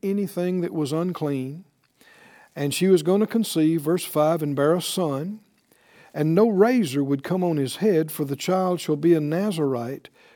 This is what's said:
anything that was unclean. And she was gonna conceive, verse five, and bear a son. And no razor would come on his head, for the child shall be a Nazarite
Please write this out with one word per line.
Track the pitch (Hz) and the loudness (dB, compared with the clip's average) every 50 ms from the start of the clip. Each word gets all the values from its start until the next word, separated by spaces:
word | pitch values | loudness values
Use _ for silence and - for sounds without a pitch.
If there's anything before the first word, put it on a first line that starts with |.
anything | - 196 196 202 202 - - 175 180 180 185 180 | -4 -4 -2 -2 -2 -4 -2 -2 -2 -2 0 -2
that | 170 - - | -2 -2 -2
was | 160 151 131 151 | -4 -4 -2 -2
unclean. | 160 175 185 170 - 160 147 143 135 127 131 143 170 196 _ _ _ _ _ _ _ _ - - - - - - - - _ - | -2 -2 -2 -4 -4 -4 -4 -4 -4 -6 -8 -10 -14 -16 _ _ _ _ _ _ _ _ -20 -20 -20 -20 -20 -20 -20 -20 _ -8
And | - 143 143 135 | -4 -4 -2 0
she | - 180 | 2 4
was | 190 190 170 151 | 4 4 4 4
gonna | 170 190 202 214 | 4 2 2 2
conceive, | 208 - 233 208 - - 165 156 160 165 165 | 0 0 -2 -2 0 0 2 2 2 2 0
verse | 139 151 175 175 - | 0 0 -2 -2 -2
five, | - - 151 151 156 165 165 156 | -4 0 0 2 2 2 0 -2
and | 147 139 | -2 0
bear | 139 139 151 170 | 2 2 2 2
a | 180 - | 2 -2
son. | - - 190 180 151 139 135 156 190 214 214 _ _ _ _ _ _ _ _ _ _ _ - - - - | -4 -4 -2 -2 -2 -2 -4 -6 -8 -10 -12 _ _ _ _ _ _ _ _ _ _ _ -20 -20 -10 -4
And | 151 151 156 165 | -2 0 2 4
no | 190 220 233 | 4 4 4
razor | 208 185 208 240 254 247 202 135 127 143 139 | 6 4 4 4 4 2 2 0 0 -2 0
would | 135 143 139 - | 0 -2 -2 -2
come | - 175 185 180 | -2 -2 0 0
on | 175 160 | 0 0
his | 147 135 123 - | 0 -2 -2 -4
head, | - 190 220 185 156 160 156 - | -2 0 2 2 2 2 0 -2
for | - 151 | -6 -6
the | 139 139 | -4 -6
child | 135 - - 185 190 185 185 180 170 | -6 -2 -2 0 0 0 0 -2 -2
shall | - - 151 | -2 -2 -2
be | 143 151 170 170 | 2 4 4 4
a | 160 | 4
Nazarite | 151 147 156 180 202 214 180 160 147 139 131 120 117 123 139 - - - _ _ _ _ _ | 2 0 -2 -2 -2 -2 -2 -2 -2 -2 -2 -2 -4 -8 -10 -12 -14 -20 _ _ _ _ _